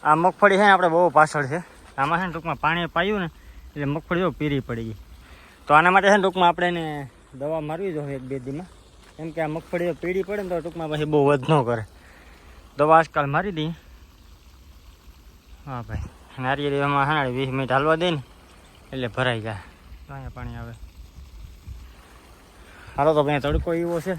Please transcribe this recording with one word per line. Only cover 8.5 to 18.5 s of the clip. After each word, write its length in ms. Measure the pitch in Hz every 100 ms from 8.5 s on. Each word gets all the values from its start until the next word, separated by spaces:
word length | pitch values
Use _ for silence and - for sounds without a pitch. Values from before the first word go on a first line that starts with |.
| 139 185 - - - - -
કેમ 160 | 160
કે 100 | 156
આ 60 | 156
મગફળી 380 | 156 - 175 175
જો 80 |
પીળી 280 | 160 170 185
પડે 200 | 180 208
ને 60 | 190
તો 120 | 175
ટૂંકમાં 300 | 160 170 160
પછી 140 | 151
બહુ 220 | 151 151 139
વધ 220 | 143 127
ન 140 | 156
કરે. 200 | 117 117 104 - - - - - - - - -
દવા 180 | 151 160
આજકાલ 280 | 160 - 139
મારી 260 | 147 190
દઈ. 200 | 165 156 165 - - - - - - - - - - - - - - - - _ - -
હા 160 | 127
ભાઈ, 280 | 107 - - - - -
નારિયેળ 480 | 127 139 143 139 143
એમાં 200 | 143 139
છે 60 |
ને 160 | 156 135 127
વીસ 140 | 135
મિનિટ 200 | 131 131
હાલવા 260 | 131 151 160
દે 140 | 180
ને 120 | 156 123 - -